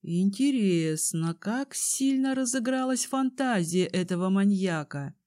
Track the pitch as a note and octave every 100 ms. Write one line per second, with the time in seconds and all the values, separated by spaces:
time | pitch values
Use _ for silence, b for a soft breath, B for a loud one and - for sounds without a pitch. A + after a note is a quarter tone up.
0 | - E3+ F#3+ G3 C#4 C4 G3+ E3+ D#3+ D#3
1 | - E3 E3 E3 G3 A#3+ C#4 - - -
2 | C4+ C4+ C4+ C4 B3+ C4 A#3+ C4 B3+ B3+
3 | - C4+ C4 C4 C4 A3 E3 F3 F3+ F3+
4 | F3+ F3 F#3 G3 G3+ G3 F#3+ D#3+ D3 C#3+
5 | C#3 -